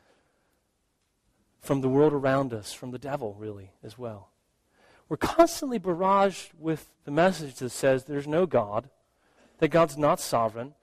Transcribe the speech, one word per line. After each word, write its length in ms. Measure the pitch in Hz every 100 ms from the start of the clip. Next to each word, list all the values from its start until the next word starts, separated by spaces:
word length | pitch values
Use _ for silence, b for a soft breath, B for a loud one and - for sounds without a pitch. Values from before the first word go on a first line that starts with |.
| _ _ _ _ _ _ _ _ _ _ _ _ _ _ _ _
from 200 | - 139
the 80 | 131
world 240 | 139 151
around 400 | 147 135 135 135
us, 220 | 110 98
from 160 | - 127
the 80 | 123
devil, 360 | 139 143 110 101
really, 340 | 107 101 98 _
as 140 | - 120
well. 340 | 120 104 95 _ _ _ _ b b b -
We're 80 | 156
constantly 600 | - - 330 - 285 233
barraged 720 | 180 165 190 196 196 - - 160
with 320 | 156 156 - _ -
the 40 |
message 440 | 147 185 160 143 -
that 140 | 123
says 340 | - 139 131
there's 220 | 139 143 143
no 180 | 156
God, 460 | 180 131 101 104 - _ _ _ b b b _
that 100 | 156
God's 280 | 165 165 143
not 240 | 147 143
sovereign, 540 | - 123 113 117 131 -